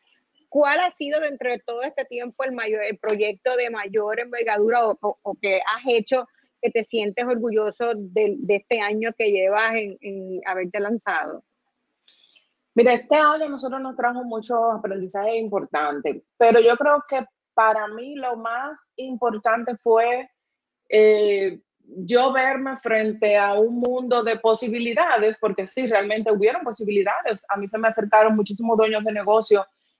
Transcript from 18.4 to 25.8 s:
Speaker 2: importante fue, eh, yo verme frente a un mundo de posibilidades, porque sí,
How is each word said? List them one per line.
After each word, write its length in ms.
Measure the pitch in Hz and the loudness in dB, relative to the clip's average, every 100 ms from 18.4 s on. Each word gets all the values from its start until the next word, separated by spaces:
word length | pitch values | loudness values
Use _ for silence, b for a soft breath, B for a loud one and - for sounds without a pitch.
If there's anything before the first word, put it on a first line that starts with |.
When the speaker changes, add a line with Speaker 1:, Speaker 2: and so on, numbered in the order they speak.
| 226 240 285 311 - - | -6 -6 -8 -12 -18 -14
Speaker 2:
importante 800 | 262 247 240 214 226 233 240 233 | -10 -4 -2 -2 -2 -2 -2 -4
fue, 500 | 233 226 240 247 262 _ _ _ _ _ - | 2 4 4 0 -6 _ _ _ _ _ 0
eh, 720 | 214 214 214 208 202 196 - _ _ _ | 6 6 6 4 2 -2 -6 _ _ _
yo 440 | 170 175 247 262 | -12 0 2 4
verme 440 | 262 262 269 269 254 | 2 0 0 -4 -6
frente 580 | 233 220 220 214 214 208 | -2 0 0 0 2 4
a 180 | 202 | 4
un 240 | 202 226 240 | 2 2 2
mundo 440 | 247 254 247 240 | -2 -2 0 0
de 160 | 226 220 | 0 0
posibilidades, 960 | 220 220 247 233 233 233 339 240 214 214 | 2 2 0 -4 -2 0 2 2 2 0
porque 260 | 208 196 190 | -2 -2 -6
sí, 200 | - | -4